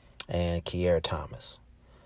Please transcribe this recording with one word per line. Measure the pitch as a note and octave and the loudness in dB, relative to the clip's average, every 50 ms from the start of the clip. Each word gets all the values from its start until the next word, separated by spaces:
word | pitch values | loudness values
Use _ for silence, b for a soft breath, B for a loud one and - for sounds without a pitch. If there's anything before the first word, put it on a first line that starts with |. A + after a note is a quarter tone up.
| B B B B - - | B B B B -10 -4
and | - F2 F2 E2+ E2+ E2+ - | -2 0 0 2 0 0 -2
Kier | - - F2+ F2+ F2+ F2 E2 | -2 -2 2 4 4 4 4
Thomas. | E2 - - D#2 D2 D2 - - - - - - - - - b b b b b b | 4 0 -4 -4 -6 -8 -10 -6 -6 -6 -6 -8 -16 -20 -20 b b b b b b